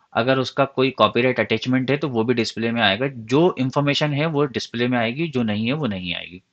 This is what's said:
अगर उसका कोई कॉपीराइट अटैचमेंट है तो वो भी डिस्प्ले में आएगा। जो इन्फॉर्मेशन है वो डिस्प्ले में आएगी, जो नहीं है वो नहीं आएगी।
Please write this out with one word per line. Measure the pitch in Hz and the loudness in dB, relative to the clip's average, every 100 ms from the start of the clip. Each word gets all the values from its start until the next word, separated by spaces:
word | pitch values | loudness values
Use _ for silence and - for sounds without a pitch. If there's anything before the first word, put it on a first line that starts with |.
| _ | _
अगर | - 120 131 | -2 2 0
उसका | 123 - 139 | 0 0 -2
कोई | - 131 | 2 0
कॉपीराइट | - 104 120 127 120 | 4 2 4 2 2
अटैचमेंट | 107 110 127 131 127 | 0 0 0 0 0
है | 143 | -2
तो | 156 | 0
वो | 117 | 0
भी | 113 | 2
डिस्प्ले | 120 110 - 117 | 2 0 -2 -2
में | 117 | 2
आएगा। | 104 101 139 | 2 2 -2
जो | 127 110 135 175 - | -6 0 2 4 2
इन्फॉर्मेशन | 131 143 143 139 151 | -2 0 0 0 0
है | 139 160 | 0 0
वो | 143 143 | 0 0
डिस्प्ले | 110 - 117 123 | -2 -6 -2 0
में | 123 | 2
आएगी, | 113 131 170 | 0 -2 -2
जो | 131 | 0
नहीं | 113 104 113 | 0 0 -2
है | |
वो | 151 127 | -2 -2
नहीं | 95 90 85 | -4 -6 -8
आएगी। | 82 90 _ | -10 -18 _